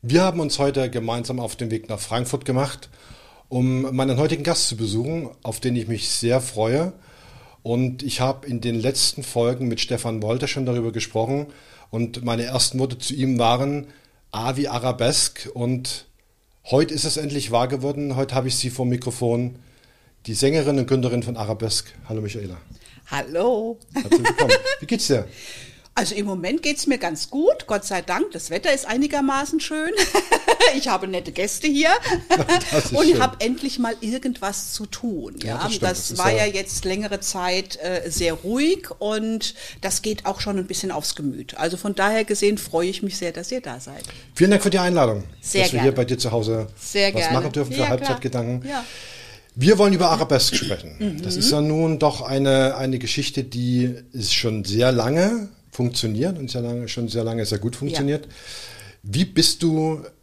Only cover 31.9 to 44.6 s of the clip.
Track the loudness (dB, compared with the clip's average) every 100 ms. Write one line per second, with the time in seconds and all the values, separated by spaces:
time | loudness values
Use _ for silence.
31.9 | 4 2 -2 2 2 4 2 4 0 2
32.9 | 4 6 6 4 0 -2 -2 -4 -2 -2
33.9 | -2 -4 -2 -4 -4 -4 -6 -8 -8 -8
34.9 | -6 -6 -4 -8 -8 -6 -4 -2 0 -2
35.9 | -2 -4 0 2 4 2 0 -4 -4 -2
36.9 | -2 -4 -4 -4 -2 0 0 -2 -6 -4
37.9 | -4 -4 -2 0 -2 -2 0 2 0 -4
38.9 | -6 -2 -2 -2 -2 -4 -8 -16 -8 -4
39.9 | -2 -2 -4 -4 -4 -2 -2 -2 -4 -4
40.9 | -4 -6 -4 -4 -6 -10 -4 -4 -2 -4
41.9 | 0 2 2 0 2 2 2 -2 0 0
42.9 | -2 -6 -4 -6 -8 -8 -8 -8 -12 -14
43.9 | -16 -16 -16 -14 4 6 8